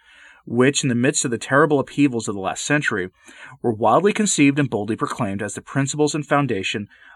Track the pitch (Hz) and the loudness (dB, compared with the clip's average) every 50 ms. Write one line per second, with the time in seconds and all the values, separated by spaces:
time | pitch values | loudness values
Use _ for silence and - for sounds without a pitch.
0 | _ _ - - - - - _ - - 113 120 127 139 143 - - 135 117 120 | _ _ -20 -20 -20 -20 -20 _ -10 -4 0 2 4 4 2 2 0 0 0 2
1 | 120 139 - - - 135 117 107 - - 135 139 160 156 151 139 127 - - - | 2 0 0 0 -2 -2 -4 -4 -2 0 2 4 4 4 4 2 0 0 0 2
2 | 143 139 120 113 110 117 101 98 92 90 - - - - 147 151 143 - 113 101 | 2 2 2 -2 -4 -4 -6 -4 -4 -4 -4 -4 -2 -2 0 0 0 0 -2 -2
3 | 92 95 _ _ _ - - - - - - - - 120 110 101 113 107 117 156 | -4 -6 _ _ _ -20 -20 -20 -20 -20 -10 -4 -2 -2 0 2 4 4 4 4
4 | 170 208 202 - 214 202 - - 143 139 139 147 143 131 - 104 104 104 110 - | 4 2 0 0 -2 0 2 4 4 4 4 2 0 -2 -2 -4 -4 -4 -4 -4
5 | 147 - - - 127 98 95 101 110 101 - - - - - 139 139 135 151 147 | -4 -4 -4 -4 -4 -4 -4 -6 -6 -8 -10 -12 -10 -6 -4 -2 -2 -2 -2 0
6 | 151 147 - 156 143 - 151 143 143 123 113 95 95 - - 110 104 - _ _ | 0 0 0 -2 -2 0 0 0 0 0 -2 -4 -4 -4 -6 -6 -8 -10 _ _
7 | - - - | -20 -20 -16